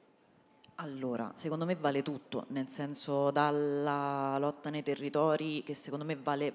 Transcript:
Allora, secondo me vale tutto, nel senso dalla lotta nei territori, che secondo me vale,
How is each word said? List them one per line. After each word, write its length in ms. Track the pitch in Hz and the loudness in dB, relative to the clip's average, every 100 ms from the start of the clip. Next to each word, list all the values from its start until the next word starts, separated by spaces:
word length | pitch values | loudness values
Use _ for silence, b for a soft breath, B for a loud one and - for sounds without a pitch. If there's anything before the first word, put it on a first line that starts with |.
| _ _ _ _ _ _ - - | _ _ _ _ _ _ -16 -10
Allora, 520 | 160 135 131 117 110 - | -8 -4 -2 -2 -4 -6
secondo 320 | 160 156 165 | -4 0 0
me 80 | 175 | 2
vale 280 | 147 139 | 2 2
tutto, 420 | 139 139 - 127 - | 0 -4 -6 -6 -4
nel 180 | 139 131 | -4 -4
senso 640 | - 143 143 - 139 143 | -4 -6 -6 -2 2 4
dalla 1040 | 143 147 147 147 143 147 143 139 139 139 135 | 4 4 4 2 2 0 0 0 0 0 2
lotta 320 | 143 147 151 | 0 0 -4
nei 140 | 151 147 | -4 -2
territori, 800 | 139 143 147 156 151 156 151 147 | -2 0 4 4 4 0 -4 -4
che 100 | 143 | -8
secondo 300 | - 143 151 | -6 -6 -4
me 100 | 147 | -4
vale, 380 | 131 143 147 | -2 0 0